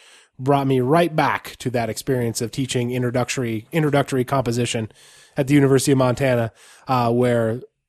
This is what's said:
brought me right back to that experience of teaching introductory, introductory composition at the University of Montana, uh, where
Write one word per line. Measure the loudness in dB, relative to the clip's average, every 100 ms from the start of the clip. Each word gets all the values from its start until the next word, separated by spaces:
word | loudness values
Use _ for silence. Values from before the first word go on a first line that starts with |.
| -20 -20 _ -8
brought | 0 0 2
me | 0
right | 2 2 2 0
back | 0 -2 -6 -8
to | -4
that | -2 -4
experience | -6 -4 -2 -2 -4
of | -6
teaching | -6 -4 -2 -2
introductory, | -2 -2 -2 -4 -4 -4 -6 -4
introductory | -2 2 0 0 -2
composition | 0 -2 0 -2 -2 -4 -6 _ -20 -20 -12 -6
at | 2
the | 4
University | 6 4 4
of | 2
Montana, | 2 2 0 0 -2 _ -20 -20 -2
uh, | 0 2
where | 2 2 2 0 -4 -10 _